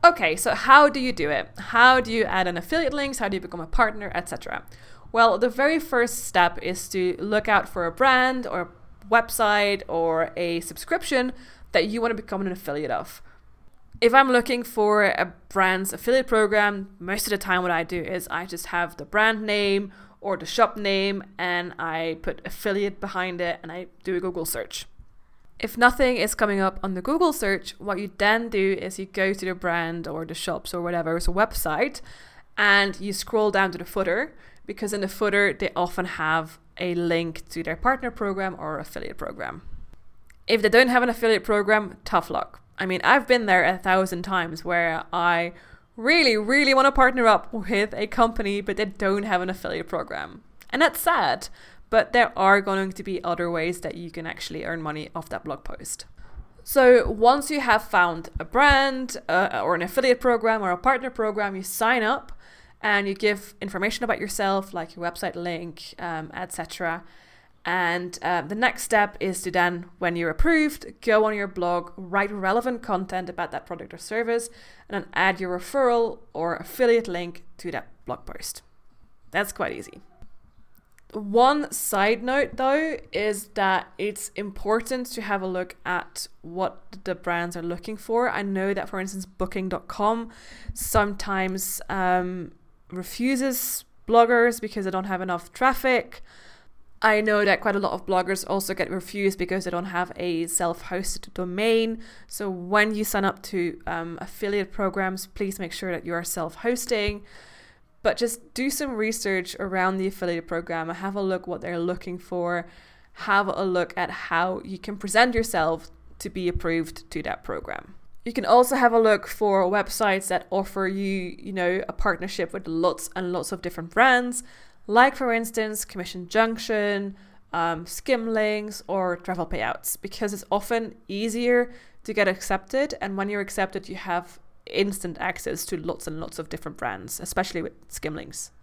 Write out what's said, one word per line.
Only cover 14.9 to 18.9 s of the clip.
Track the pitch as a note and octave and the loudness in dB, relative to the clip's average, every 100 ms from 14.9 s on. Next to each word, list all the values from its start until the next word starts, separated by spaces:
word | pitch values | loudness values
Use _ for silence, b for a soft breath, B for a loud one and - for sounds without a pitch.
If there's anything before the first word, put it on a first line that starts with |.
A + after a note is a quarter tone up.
| G#3+ | 6
a | G3+ - F3+ - - | 4 2 -2 -4 -6
brand's | G3 F#3 F#3 G3 | 2 2 2 -2
affiliate | - - C4 B3+ | -4 2 2 4
program, | A3+ G#3 G#3 G#3 G3+ G3 - | 2 4 4 2 0 -10 -12
most | F3 G3+ G#3+ | -6 -4 -2
of | |
the | - | -2
time | G3 F3+ | 0 0
what | F3+ | 2
I | E3 | 0
do | E3 F3 | 0 -4
is | D#3+ F#3 F3+ | -4 -6 -6
I | E3 F3 | -8 -6
just | F3 - | -10 -6
have | F3 F3 | -2 -4